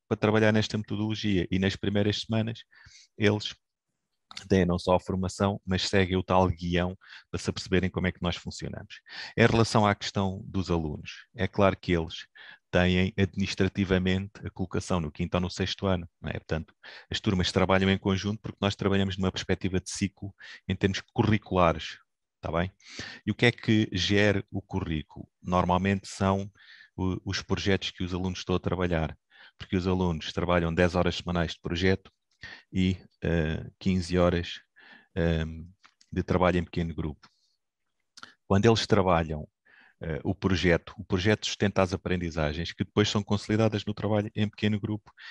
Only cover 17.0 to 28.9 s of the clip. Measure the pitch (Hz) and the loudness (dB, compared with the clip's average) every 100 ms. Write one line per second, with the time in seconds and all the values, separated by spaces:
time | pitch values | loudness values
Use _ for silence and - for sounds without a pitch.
17 | - - 110 92 87 95 95 95 95 98 | -10 -6 -2 0 2 2 4 4 4 2
18 | 101 95 98 107 - - 101 - 101 98 | 0 -2 -2 -6 -8 -4 -2 0 0 2
19 | 98 95 92 - - 92 95 87 - - | 0 0 -2 -2 -4 -4 -2 -4 -4 -4
20 | 101 - 101 - - - - 95 98 95 | -6 -6 -16 -16 -20 -16 -6 0 0 0
21 | - - 104 107 - 92 87 78 - - | -6 0 2 2 2 4 4 2 -6 -16
22 | _ _ _ _ - 82 90 _ - - | _ _ _ _ -4 -2 -2 _ -20 -16
23 | - - - 104 120 - - 110 110 95 | -14 -10 -6 2 2 2 2 2 2 -2
24 | 87 101 104 98 - 98 - 92 82 78 | 0 4 4 2 -2 -10 -6 -6 -4 -6
25 | - - - _ 92 90 90 90 98 98 | -8 -16 -20 _ -2 0 2 2 2 -2
26 | - - 95 98 98 _ - - - - | -4 -2 0 0 -4 _ -20 -20 -18 -6
27 | 92 90 - 92 - 98 101 95 - - | -4 -4 -6 -8 -4 -4 0 0 -2 -8
28 | 90 92 92 90 - 90 - 87 87 | -6 -4 -6 -6 -2 -2 -2 -2 -2